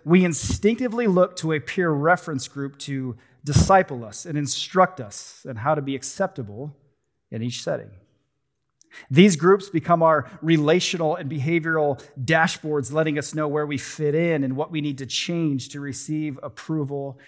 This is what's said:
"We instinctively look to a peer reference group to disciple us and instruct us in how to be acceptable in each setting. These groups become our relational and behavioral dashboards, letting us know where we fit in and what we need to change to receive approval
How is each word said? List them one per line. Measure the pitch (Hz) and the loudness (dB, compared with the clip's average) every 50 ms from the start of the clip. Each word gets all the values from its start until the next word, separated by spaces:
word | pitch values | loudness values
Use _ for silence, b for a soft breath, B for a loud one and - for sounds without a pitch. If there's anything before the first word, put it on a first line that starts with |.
| B | B
"We | 151 170 185 185 | 4 6 6 6
instinctively | 175 151 - - - - - - 208 233 226 254 240 214 240 240 208 | 4 0 0 -2 -2 -2 0 2 0 0 0 -2 -4 -2 0 0 2
look | 180 185 180 180 - | 4 4 2 2 0
to | - - 160 | -6 -4 -2
a | 160 147 | -2 -4
peer | - - - 190 180 170 | -4 -4 -2 -2 0 0
reference | 151 143 147 165 180 170 - 170 151 127 - | 0 2 4 2 2 2 0 -6 -8 -8 -8
group | - - 139 139 139 139 - | -8 -10 -8 -10 -10 -10 -12
to | - 143 139 135 131 127 113 b b b b b | -10 -8 -6 -6 -6 -8 -10 b b b b b
disciple | b 143 143 165 185 - 190 190 185 - 143 120 117 | b 2 4 4 6 6 6 4 4 2 -4 -10 -12
us | 107 - - - | -12 -14 -14 -10
and | 175 151 151 | -6 -6 -4
instruct | 147 127 - - - - - 185 185 180 - - | -4 -4 -6 -8 -8 -2 2 2 2 2 0 -10
us | 120 101 - - - - - - - | -14 -12 -12 -14 -14 -14 -18 -18 -14
in | 135 127 | -12 -10
how | 107 113 147 156 | -4 -2 0 0
to | 151 | 0
be | 139 139 135 | -2 -6 -6
acceptable | 131 - - - - 190 180 - 147 117 101 101 110 139 151 143 _ _ _ _ _ _ _ _ _ _ - | -6 -6 -8 -4 -4 -6 -6 -6 -10 -12 -12 -12 -14 -14 -14 -16 _ _ _ _ _ _ _ _ _ _ -12
in | - 113 | -10 -8
each | 113 123 120 - | -8 -6 -8 -8
setting. | - 165 147 - 107 107 101 92 _ _ _ _ _ _ _ _ _ _ _ _ _ _ _ _ _ B B B B B | -6 -6 -6 -6 -8 -14 -20 -20 _ _ _ _ _ _ _ _ _ _ _ _ _ _ _ _ _ B B B B B
These | 131 147 196 208 175 | 6 8 8 8 8
groups | 139 160 185 196 196 196 - | 4 4 4 4 4 2 -2
become | - 160 - - 175 165 | -4 -2 2 2 2 4
our | 165 160 156 147 127 B B B | 6 4 4 4 0 B B B
relational | 156 160 165 151 147 147 170 185 180 - - 170 165 151 165 | 0 2 4 4 4 4 4 2 2 -2 -2 -2 -2 -2 -2
and | 180 165 135 | -2 -4 -6
behavioral | 160 147 127 156 170 170 156 165 160 156 151 147 131 B B B B 135 | -6 -4 -2 0 0 0 0 0 0 0 0 0 -2 B B B B -6
dashboards, | 123 151 160 160 165 185 - - - 156 151 147 127 104 | 0 2 4 4 4 2 0 -4 -4 -2 -2 -2 -2 -2
letting | 147 156 160 156 147 151 | 0 0 0 0 0 -2
us | 143 - - | -4 -4 -4
know | 156 156 147 | -4 -2 -2
where | 143 151 151 | 0 -2 -2
we | 147 143 127 | -2 -4 -6
fit | - - - - 151 147 143 | -6 -6 -6 -2 0 0 2
in | 160 170 170 165 151 139 | 2 2 2 0 0 0
and | 131 131 | -2 -2
what | 135 156 185 | -4 -4 -4
we | 170 156 | -4 -4
need | 147 147 139 127 | -4 -4 -6 -6
to | 135 | -8
change | 117 - - - - 175 170 165 151 139 127 - - | -6 -6 -6 -4 -2 -2 0 0 0 0 -2 -4 -8
to | - 143 | -12 -10
receive | 143 143 127 - - - 156 151 156 151 131 - | -10 -10 -10 -10 -8 -6 -6 -4 -4 -6 -8 -10
approval | - 135 - - - - 160 156 143 135 143 139 139 139 127 b b | -12 -14 -14 -14 -8 -6 -4 -4 -4 -4 -6 -8 -8 -10 -12 b b